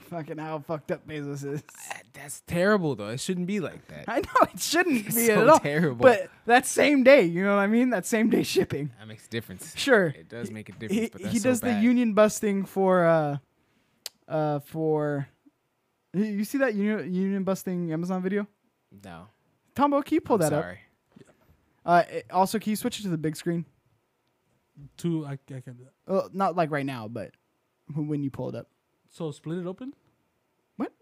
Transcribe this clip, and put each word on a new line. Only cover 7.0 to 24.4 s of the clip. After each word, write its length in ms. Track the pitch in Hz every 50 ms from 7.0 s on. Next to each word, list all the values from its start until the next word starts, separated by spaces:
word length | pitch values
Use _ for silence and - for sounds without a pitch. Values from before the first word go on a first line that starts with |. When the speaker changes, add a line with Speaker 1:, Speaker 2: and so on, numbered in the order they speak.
| 247
Speaker 1:
day, 200 | 254 277 285 196
you 200 | 170 170 175 190
know 120 | 202 202
what 60 | 202
I 60 | 196 202
mean? 220 | 220 233 254 254
That 140 | 240 185 175
same 240 | - - 220 226 220
day 140 | - - 156
shipping. 480 | - - - 175 - - 139 143 147 120 -
Speaker 2:
That 80 | 110 110
makes 180 | 107 110 -
a 40 | -
difference. 440 | 110 117 110 - 95 92 - 170 - -
Speaker 1:
Sure. 300 | - 277 254 214 185 160
Speaker 2:
It 200 | 139 - 82 -
does 200 | 110 117 120 98
Speaker 1:
He, 40 | 107
Speaker 2:
make 140 | 110 104 -
a 40 | 98
difference, 200 | - 110 107 196 233
Speaker 1:
he, 80 | 220 -
Speaker 2:
but 120 | - 185
that's 120 | 185 202 202
Speaker 1:
he 60 | 233
Speaker 2:
so 100 | 202 262
Speaker 1:
does 100 | 254 226
the 60 | - 247
Speaker 2:
bad. 160 | 233 208 214
Speaker 1:
union 300 | 240 247 240 247 226 202
busting 520 | 202 214 214 - - - 208 196 196 190
for, 400 | - - 196 190 190 185 185 170
uh, 320 | 165 165 160 151 147 143 139 - _ _ _ _ _ _ _ _ _ _ _ _ - _ _ _ -
uh, 300 | - 156 151 151 147 143
for, 680 | 139 - - 160 160 156 156 151 147 147 147 143 139 - _ _ _ - _ _ _ _ _ _ _ _ _ _ _ _ -
you, 100 | 170 214
you 200 | 220 208 202 214
see 120 | 202 - 277
that 140 | 269 262 214
union, 400 | 202 196 214 214 208 - 151 185
union 300 | 180 190 190 196 196 190
busting 480 | 180 190 185 - 196 180 175 175 165
Amazon 300 | 156 160 175 180 190 185
video? 260 | 185 185 196 202 208 202 _ _ _ _ _ _ _ _ - 98 -
Speaker 2:
No. 240 | 98 87 80 87 107 _ _ _ _ _ _ _ _ _
Speaker 1:
Tombo, 260 | - 277 285 285 277
can 140 | 294 - 311
you 60 | 330
pull 140 | - - 269
Speaker 2:
I'm 60 | 208
Speaker 1:
that 120 | 165 147 147
up? 100 | 147 160
Speaker 2:
sorry. 160 | 175 92 - - _ _ _ _ _ _ - - _ _ _ _ _ _ _ _ _ _ _ _
Speaker 1:
Uh, 180 | 165 175 175 165 -
it, 160 | - 165 - -
also, 260 | - 180 190 190 - 214
can 120 | - 214
you 40 | 214
switch 240 | 196 - 247 - -
it 40 | 214
to 60 | 196
the 80 | 170 151
big 180 | 151 160 156
screen? 280 | - - 170 170 170 160 - _ _ _ _ _ _ _ _ _ _ _ _ _ _